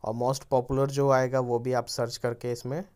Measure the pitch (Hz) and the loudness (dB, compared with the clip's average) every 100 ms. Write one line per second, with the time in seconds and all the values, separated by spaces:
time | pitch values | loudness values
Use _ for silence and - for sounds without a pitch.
0 | - 117 123 135 - 131 123 135 139 139 | -6 -2 -2 -2 0 0 2 0 2 2
1 | 139 131 131 131 123 120 127 127 123 - | 4 4 4 0 2 0 2 -2 -2 -4
2 | 120 - 123 117 123 120 123 147 196 | -4 -2 -4 -4 -6 -6 -6 -6 -8